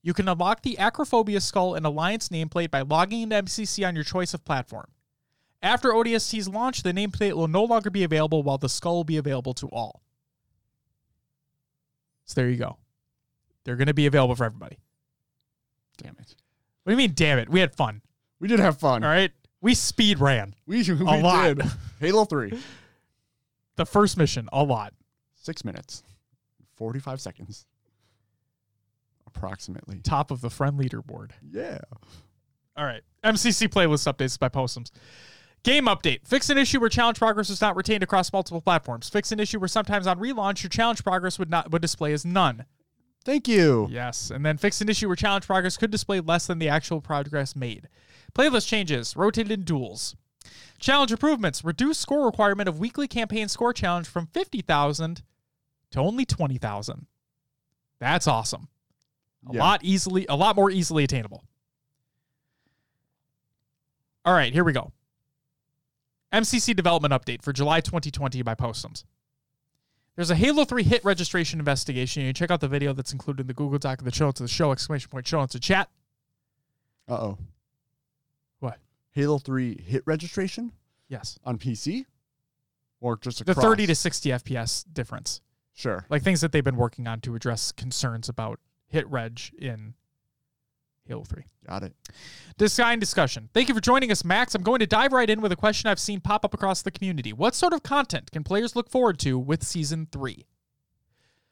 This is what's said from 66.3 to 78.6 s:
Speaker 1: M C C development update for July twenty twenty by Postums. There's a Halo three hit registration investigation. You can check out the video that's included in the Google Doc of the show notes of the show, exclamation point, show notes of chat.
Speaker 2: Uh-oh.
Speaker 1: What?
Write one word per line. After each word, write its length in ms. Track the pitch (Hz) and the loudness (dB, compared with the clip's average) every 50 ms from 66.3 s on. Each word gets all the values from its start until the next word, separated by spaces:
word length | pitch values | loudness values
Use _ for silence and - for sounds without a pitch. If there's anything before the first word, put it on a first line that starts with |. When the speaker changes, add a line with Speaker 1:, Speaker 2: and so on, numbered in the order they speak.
| 196 | 0
Speaker 1:
M 120 | 220 226 | 0 0
C 140 | - - 240 | 2 0 0
C 140 | - 233 226 | 0 2 0
development 400 | 185 170 180 170 160 151 143 139 | 2 4 4 4 4 4 2 2
update 300 | 127 - - 120 120 - | 0 0 -4 -8 -6 -6
for 100 | 147 135 | -6 -2
July 280 | 127 143 147 160 165 | 0 2 2 2 2
twenty 300 | 156 - - 170 139 151 | 2 0 -4 -4 -4 -4
twenty 300 | - 156 139 131 127 127 | -6 -4 -4 -4 -4 -4
by 140 | 120 117 113 | -4 -4 -4
Postums. 500 | - 123 117 107 - - - - - - _ _ _ _ _ _ _ _ _ _ _ _ _ _ _ _ _ _ _ _ _ _ | -4 -4 -6 -6 -8 -12 -12 -14 -18 -20 _ _ _ _ _ _ _ _ _ _ _ _ _ _ _ _ _ _ _ _ _ _
There's 140 | - 175 165 | -6 -2 0
a 40 | 175 | 2
Halo 300 | 160 214 269 302 302 285 | 4 4 4 4 4 2
three 180 | - 254 247 196 | 2 2 2 4
hit 220 | 156 233 226 - | 4 4 4 4
registration 540 | 202 196 165 175 - - 180 165 - - 160 | 2 0 0 -2 -2 -2 -2 -2 -2 -4 -2
investigation. 640 | 147 143 139 131 - - 131 127 127 123 - 147 135 | 0 0 0 0 -2 -4 -4 -4 -4 -4 -4 -4 -2
You 60 | 131 | -4
can 60 | 131 | -2
check 160 | - 175 165 | -2 0 0
out 100 | 180 160 | 0 0
the 80 | - 135 | 0 -2
video 240 | 139 143 143 143 135 | -2 0 0 -2 -2
that's 200 | 131 135 - - | -4 -6 -8 -10
included 300 | 127 - - 139 135 131 | -8 -8 -6 -6 -6 -6
in 40 | 127 | -8
the 60 | 123 | -6
Google 240 | 135 147 139 139 143 | -4 -4 -2 -2 -2
Doc 200 | 131 139 131 123 | -2 -4 -6 -4
of 60 | 131 | -6
the 80 | 123 120 | -6 -2
show 140 | - 151 | 0 0
notes 140 | 143 131 - | 0 0 -2
of 40 | 123 | -6
the 80 | 117 - | -6 -2
show, 200 | - 165 147 131 | 0 2 2 2
exclamation 380 | - - - 151 135 - - | 0 -2 -4 -6 -6 -6 -8
point, 160 | - 131 127 | -12 -10 -6
show 140 | - 165 156 | -2 0 0
notes 140 | 135 131 - | 0 -2 -4
of 60 | 123 | -6
chat. 280 | 120 - 190 190 196 - _ _ _ _ _ _ _ _ _ _ _ _ _ _ _ _ _ _ _ _ _ _ _ - | -2 2 2 2 2 -2 _ _ _ _ _ _ _ _ _ _ _ _ _ _ _ _ _ _ _ _ _ _ _ -6
Speaker 2:
Uh-oh. 300 | 123 - 117 101 101 - - - - _ _ _ _ _ _ _ _ _ _ _ _ _ _ _ _ _ _ _ _ | -6 -4 -4 -6 -6 -8 -12 -16 -18 _ _ _ _ _ _ _ _ _ _ _ _ _ _ _ _ _ _ _ _
Speaker 1:
What? 200 | _ | _